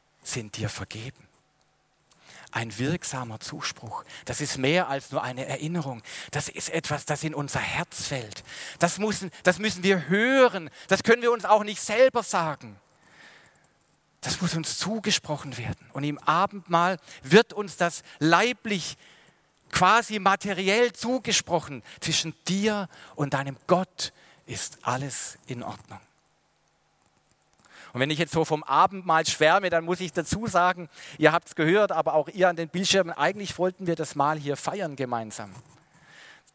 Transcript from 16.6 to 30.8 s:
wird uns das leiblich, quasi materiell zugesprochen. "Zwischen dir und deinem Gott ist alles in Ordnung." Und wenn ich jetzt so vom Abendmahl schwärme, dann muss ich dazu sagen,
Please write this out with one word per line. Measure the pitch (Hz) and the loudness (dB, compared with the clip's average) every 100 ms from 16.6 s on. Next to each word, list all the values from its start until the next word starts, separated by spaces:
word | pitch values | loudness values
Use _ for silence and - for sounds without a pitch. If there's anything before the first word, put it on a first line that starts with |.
| 175 170 175 185 - - | 0 2 2 0 -8 -14
wird | 131 180 240 | 4 6 6
uns | 190 202 - | 0 -8 -2
das | 170 - - - | -2 -2 -8 -2
leiblich, | 151 170 226 247 226 202 147 - - - _ _ _ _ _ | 4 4 4 -2 -4 -4 -4 -10 -18 -20 _ _ _ _ _
quasi | - 180 220 226 214 | 4 6 6 2 0
materiell | 190 196 202 185 190 208 240 | 2 2 0 -2 2 4 2
zugesprochen. | - 226 254 - 202 - 170 - 131 - - | 0 -4 -2 0 0 0 -2 -2 -10 -14 -6
"Zwischen | - 156 165 - - | -2 0 -2 -6 -2
dir | 190 214 208 185 - - | 0 0 0 -4 -10 -12
und | - 143 135 | -4 -2 0
deinem | 139 131 - | -2 -8 2
Gott | 180 185 - - - - _ - | 2 2 -6 -8 -10 -20 _ -10
ist | 110 - - | -6 -6 -4
alles | - 127 139 - - - - | -4 -2 -2 -4 -4 -8 -12
in | 123 | -10
Ordnung." | 120 104 - 98 - _ _ _ _ _ _ _ _ _ _ _ _ _ _ _ _ - - | -10 -12 -16 -20 -20 _ _ _ _ _ _ _ _ _ _ _ _ _ _ _ _ -20 -10
Und | 123 | -2
wenn | 135 | 0
ich | 156 | 0
jetzt | 170 | 0
so | 165 | 0
vom | 156 151 | 0 -2
Abendmahl | 156 135 185 190 180 160 160 | 2 4 4 2 0 2 2
schwärme, | - 156 185 190 | 4 6 6 2
dann | 170 165 | 0 0
muss | 175 | -4
ich | 180 | -4
dazu | - - 208 226 | -4 -2 -2 0
sagen, | 185 180 180 | 2 2 2